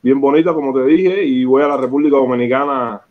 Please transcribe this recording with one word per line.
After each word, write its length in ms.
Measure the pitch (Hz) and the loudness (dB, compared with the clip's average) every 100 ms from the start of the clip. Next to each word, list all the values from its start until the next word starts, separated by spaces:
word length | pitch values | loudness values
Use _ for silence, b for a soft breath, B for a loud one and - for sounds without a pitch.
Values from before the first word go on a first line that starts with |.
bien 160 | 123 135 | 2 2
bonita, 320 | 139 147 170 | 2 2 0
como 220 | 160 139 | -2 -2
te 100 | 131 | -2
dije, 400 | 131 165 190 190 | 2 2 2 0
y 220 | 165 127 127 | -2 -2 2
voy 160 | 135 | 2
a 60 | 147 | 2
la 100 | 139 | -2
República 380 | 127 139 151 139 | -2 -2 2 2
Dominicana 840 | 127 123 120 127 143 135 120 104 _ | 0 -2 -2 -2 -2 -4 -6 -8 _